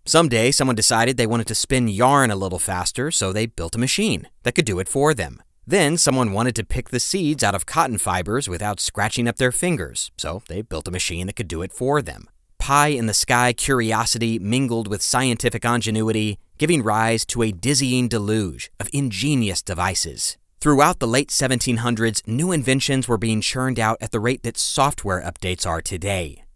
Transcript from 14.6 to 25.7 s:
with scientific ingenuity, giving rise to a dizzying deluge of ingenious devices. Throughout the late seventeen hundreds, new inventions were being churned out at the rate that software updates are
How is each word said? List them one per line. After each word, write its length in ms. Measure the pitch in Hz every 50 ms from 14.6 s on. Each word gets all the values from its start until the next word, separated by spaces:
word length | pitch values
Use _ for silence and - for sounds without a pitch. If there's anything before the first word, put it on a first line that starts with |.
| 139 120 117 113 110 101
with 140 | 104 98 -
scientific 640 | - - 123 131 127 117 - - 117 - 113 -
ingenuity, 720 | 117 120 117 104 113 110 110 110 110 110 110 107 107 104 - - _ _ -
giving 240 | 151 156 175 147 104
rise 420 | 110 104 110 113 117 117 110 -
to 160 | - - 117 113
a 100 | 110 98
dizzying 560 | 85 110 131 147 139 143 127 123 127 123 110
deluge 640 | 117 110 101 104 110 110 101 87 71 - - - - -
of 80 | - - -
ingenious 680 | 143 139 123 98 95 123 147 151 127 113 101 87 - -
devices. 760 | - 92 82 90 95 92 - - 80 67 - - - - - _ _ _ _
Throughout 380 | - 151 143 135 147 165 180 -
the 80 | 131
late 240 | 113 117 135 147 -
seventeen 480 | - - 139 127 131 117 - 131 120 113
hundreds, 440 | 120 120 120 107 113 113 107 - -
new 260 | - 113 131 170 185 180
inventions 560 | 151 117 135 131 135 - - 135 131 127 -
were 80 | 120
being 240 | 101 117 113 110 107
churned 380 | - - - 127 127 131 123 117
out 180 | 110 110 110 -
at 100 | 110 -
the 100 | - 110
rate 220 | 104 123 135 - -
that 160 | 117 110 -
software 640 | - - - 151 135 143 - - - 101 92 90 -
updates 440 | 85 - - - 90 90 - -
are 140 | 90